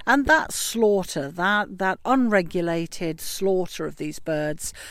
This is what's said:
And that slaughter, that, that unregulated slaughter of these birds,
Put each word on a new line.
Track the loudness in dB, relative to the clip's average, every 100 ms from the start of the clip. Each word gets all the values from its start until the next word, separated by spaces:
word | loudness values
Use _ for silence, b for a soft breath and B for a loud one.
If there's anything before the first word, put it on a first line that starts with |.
| 2
And | 4 6
that | 4 4
slaughter, | -4 -4 2 4 4 0 -4 -6
that, | -2 2 2 0 -2
that | -2 0
unregulated | 2 2 4 4 2 -2 0 -2 -4 -6 -6 -6
slaughter | -8 -2 0 0 -2 -6 -8
of | -8
these | -10 -8
birds, | -4 -2 -2 -6 -8 -12 B